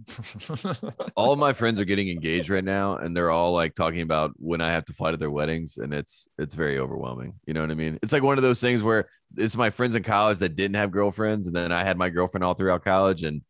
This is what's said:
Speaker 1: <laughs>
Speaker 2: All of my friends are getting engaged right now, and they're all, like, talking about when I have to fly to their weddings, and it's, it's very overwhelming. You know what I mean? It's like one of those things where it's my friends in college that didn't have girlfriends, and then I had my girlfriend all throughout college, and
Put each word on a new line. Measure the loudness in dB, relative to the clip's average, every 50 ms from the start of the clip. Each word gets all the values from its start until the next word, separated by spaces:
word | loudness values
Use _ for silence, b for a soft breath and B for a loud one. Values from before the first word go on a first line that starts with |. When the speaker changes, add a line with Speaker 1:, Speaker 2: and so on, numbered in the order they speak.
| -18 -16
Speaker 1:
<laughs> | -14 -14 -14 -14 -14 -16 -10 -10 -10 -6 -6 -6 -6 -4 -6 -10 -8 -8 -10 -6 0
Speaker 2:
All | 2 4 4 4
of | 6
my | 4 2 4
friends | 4 2 2 4 2
are | 2
getting | 2 2 2 2 0
engaged | -2 -2 0 0 0 0 0 2
right | 0 0 2
now, | 0 0 0 2 0 0 -2
and | -4 -2 0 2
they're | 2 4
all, | 4 4 4 4 4
like, | 4 2 0 0
talking | 0 -2 0 0 -2
about | -2 0 2 2 2 0 -2 -6
when | -6 -4 -2 0
I | 0 0
have | 0 0 -2
to | -6 -10
fly | -4 -2 -2
to | -2 -2
their | -4 -4
weddings, | -2 -2 -2 -2 -2 -4 -6 -8 -10 -10
and | -8 -6 -6
it's, | -6 -6 -8 -12 -20 -20 -18 _ -8
it's | -8 -8 -4
very | -4 -2 -2 0 -2
overwhelming. | -2 -4 -6 -8 -8 -8 -8 -10 -10 -12 -14 -14 _ -6
You | -4
know | -2
what | -2 -2
I | -2
mean? | -2 -2 -4 -4 -4 -4
It's | 0 0
like | 2 2
one | 2 2 4
of | 4
those | 2 2 2
things | 2 0 0 2 2
where | 2 2 2 0 b b b b _ -4
it's | -2 -2 -2 0 0
my | 0 0
friends | 2 0 -2 0 0
in | -2 0
college | 2 2 4 4 4 2 2
that | -2 -2 -2
didn't | -2 -2 -2 0
have | 0 -2 0
girlfriends, | 0 0 0 0 0 0 0 0 0 -2 -2 -2
and | -2
then | -2 -2 0
I | 0 0 0
had | 0 2 2
my | 0 0
girlfriend | 2 0 0 0 0 0 0
all | 0 0
throughout | 2 2 2 2 2 2
college, | 2 4 4 4 4 2 0 -2
and | -4 -4 -6 -10 _